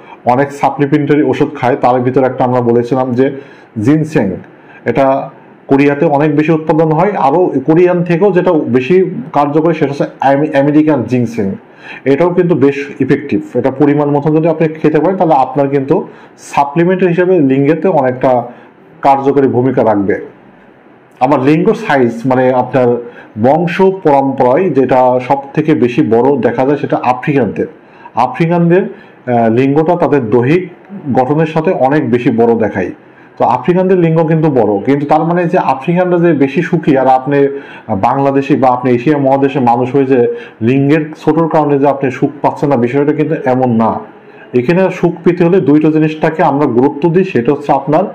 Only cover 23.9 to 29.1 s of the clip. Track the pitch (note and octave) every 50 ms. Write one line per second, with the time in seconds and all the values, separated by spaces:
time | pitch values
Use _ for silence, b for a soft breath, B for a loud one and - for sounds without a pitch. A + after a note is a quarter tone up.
23.9 | F#3 F#3+ - D#3 C#3 C#3 C3+ C3+ B2+ A#2+ B2+ B2 B2+ E3+ F#3+ F3 C3 C3+ C3 B2
24.9 | C3+ B2+ B2+ B2+ B2+ B2+ B2+ - C#3+ C3+ - - - D#3+ D#3 D#3+ D3+ A#2+ B2 A#2+
25.9 | A#2+ D#3+ D3 - A2+ A#2 A#2+ C3+ C#3+ B2+ A2+ A#2+ A2+ B2+ C3 C3+ D3 C#3 - B2
26.9 | D#3 C#3 - B2 B2+ - - D#3+ C#3 C#3 A#2 F#2+ - C3+ D3+ - - - B B
27.9 | B B B B B - B2 C3 - - E3+ E3 F3 E3+ E3+ E3+ F3 F#3+ G#3+ A3+
28.9 | - - - -